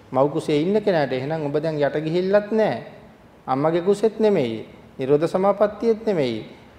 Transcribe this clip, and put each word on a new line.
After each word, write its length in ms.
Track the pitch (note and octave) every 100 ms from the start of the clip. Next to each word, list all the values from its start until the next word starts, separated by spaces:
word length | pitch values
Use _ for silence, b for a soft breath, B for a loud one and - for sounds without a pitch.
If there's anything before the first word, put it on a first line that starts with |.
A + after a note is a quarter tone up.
| -
මව් 180 | C3 D3
කුසේ 320 | D#3+ D#3 D3
ඉන්න 160 | E3+ G#3+
කෙනාට 340 | G#3 E3+ C3+
එහෙනම් 340 | B2+ C#3 D#3+ C#3+
ඔබ 100 | D3+
දැන් 220 | D#3+ D3+
යට 160 | C#3 D3+
ගිහිල්ලත් 520 | D#3+ F3 F#3 G#3 G#3
නෑ. 240 | A3 G#3 A#2 - - - - - -
අම්මගේ 380 | - C3 D3+ E3+
කුසෙත් 380 | F3+ G3+ A3+ G#3+
නෙමෙයි, 460 | G#3+ G3 A#2+ A2 - - -
නිරෝධ 320 | - C3 D3 D#3+
සමාපත්තියෙත් 800 | F#3+ F#3+ G3+ G#3 - A#3 A3 A3
නෙමෙයි. 380 | F3+ C3 A2 - - -